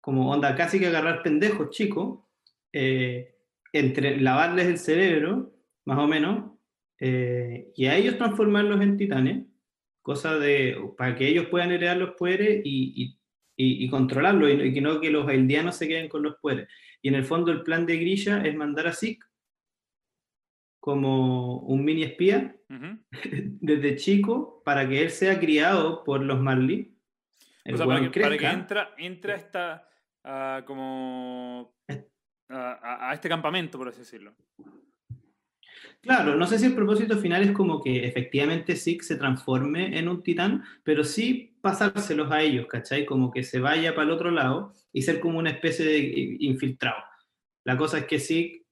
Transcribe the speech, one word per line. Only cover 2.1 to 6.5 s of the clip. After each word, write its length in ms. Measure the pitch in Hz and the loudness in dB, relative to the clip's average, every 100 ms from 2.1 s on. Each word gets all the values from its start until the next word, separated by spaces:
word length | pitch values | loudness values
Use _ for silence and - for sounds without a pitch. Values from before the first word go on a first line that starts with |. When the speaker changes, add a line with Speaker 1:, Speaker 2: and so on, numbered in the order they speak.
| - _ _ _ _ _ | -8 _ _ _ _ _
Speaker 1:
eh, 640 | 151 131 131 127 123 123 _ _ _ _ | -2 0 2 0 -4 -10 _ _ _ _
entre, 480 | 151 139 131 139 139 | 2 2 2 0 2
lavarles 460 | 131 131 170 180 180 | 4 4 2 2 0
el 120 | 170 | 0
cerebro, 760 | - 160 190 160 156 233 - _ _ _ | 0 2 4 2 0 -2 -6 _ _ _
más 140 | - 135 | -4 0
o 80 | 147 | 2
menos, 460 | 156 160 220 - | 2 0 -2 -6